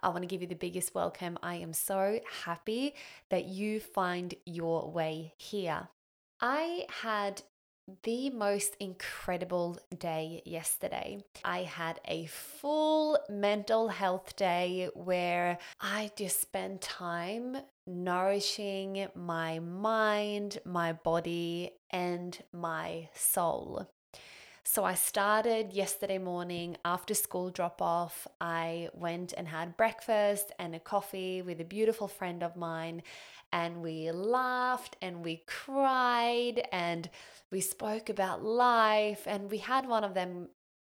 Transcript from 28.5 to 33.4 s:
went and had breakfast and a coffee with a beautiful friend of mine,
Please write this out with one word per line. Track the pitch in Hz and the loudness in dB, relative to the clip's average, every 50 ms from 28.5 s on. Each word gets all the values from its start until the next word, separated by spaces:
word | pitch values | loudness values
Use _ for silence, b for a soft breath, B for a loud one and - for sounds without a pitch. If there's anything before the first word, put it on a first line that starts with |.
| 165 165 165 165 165 170 170 - - | 0 0 0 0 -2 -4 -4 -6 -6
went | - 175 170 170 170 180 175 - | -4 -2 -2 -2 -2 -4 -6 -6
and | - 175 | -6 -6
had | 156 160 160 170 175 170 | -4 -4 -4 -4 -2 2
breakfast | - 226 226 220 - - - 220 214 208 202 208 202 - - - | 4 4 4 4 0 0 2 4 6 6 4 4 2 -2 -6 -6
and | - 180 165 165 | -6 -6 -6 -6
a | 165 | -8
coffee | - - 208 202 202 - - 190 185 185 185 185 | -2 0 0 0 0 0 -4 -6 -4 -4 -4 -4
with | 180 180 170 165 | -4 -4 -6 -6
a | 165 | -6
beautiful | 170 196 208 220 220 220 220 208 | -4 0 4 4 4 4 2 -2
friend | 180 - - 190 180 170 175 175 | -6 -4 -4 -4 -4 -2 -2 -4
of | 170 170 | -4 -2
mine, | 175 170 165 165 165 165 165 165 170 B B B B B B B B | -4 -4 -4 -4 -4 -4 -6 -6 -8 B B B B B B B B